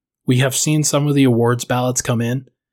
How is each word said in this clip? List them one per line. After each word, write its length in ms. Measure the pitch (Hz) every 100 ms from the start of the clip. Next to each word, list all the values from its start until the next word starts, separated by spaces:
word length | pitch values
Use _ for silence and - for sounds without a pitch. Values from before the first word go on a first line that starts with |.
| _ _ -
We 120 | 127
have 160 | 135
seen 300 | - - 151
some 220 | 147 147 147
of 80 |
the 100 | 143
awards 400 | 135 117 117 120
ballots 380 | - 123 127 123
come 180 | - 117
in. 280 | 117 131 131 _ _